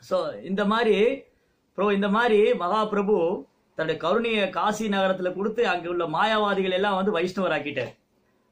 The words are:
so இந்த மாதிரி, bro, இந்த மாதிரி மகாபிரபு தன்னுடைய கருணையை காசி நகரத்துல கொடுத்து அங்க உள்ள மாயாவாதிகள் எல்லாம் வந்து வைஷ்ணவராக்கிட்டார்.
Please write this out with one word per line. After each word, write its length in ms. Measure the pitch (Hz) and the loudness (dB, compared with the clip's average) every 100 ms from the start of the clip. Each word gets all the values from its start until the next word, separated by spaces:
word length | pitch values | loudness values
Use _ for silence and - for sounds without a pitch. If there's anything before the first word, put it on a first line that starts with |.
so 160 | - 185 160 104 | -4 -2 -2 -6
இந்த 200 | 135 196 202 | -6 -2 0
மாதிரி, 320 | 220 220 190 226 277 - _ _ _ _ - | 2 2 2 2 0 -8 _ _ _ _ -4
bro, 80 | 202 | 0
இந்த 180 | 202 202 | 0 0
மாதிரி 300 | 208 240 208 220 | 0 4 4 4
மகாபிரபு 640 | 226 175 214 214 208 196 208 165 208 - _ _ - | 2 0 0 0 0 2 2 2 -2 -8 _ _ -6
தன்னுடைய 200 | 160 - | -4 -2
கருணையை 440 | 156 214 233 214 190 | 0 0 0 0 0
காசி 380 | 175 202 208 220 | 0 -2 0 0
நகரத்துல 420 | 196 190 185 180 | 2 2 0 -2
கொடுத்து 280 | 180 208 214 214 | -2 -2 0 0
அங்க 200 | 175 165 | 0 -2
உள்ள 160 | 175 165 | -4 -2
மாயாவாதிகள் 680 | 160 214 220 208 196 190 185 | 0 2 2 2 0 0 0
எல்லாம் 200 | 208 190 | 0 0
வந்து 180 | 196 170 | 0 0
வைஷ்ணவராக்கிட்டார். 800 | 180 196 180 151 147 139 117 - _ _ _ _ _ | -2 -2 -2 -2 -4 -6 -8 -10 _ _ _ _ _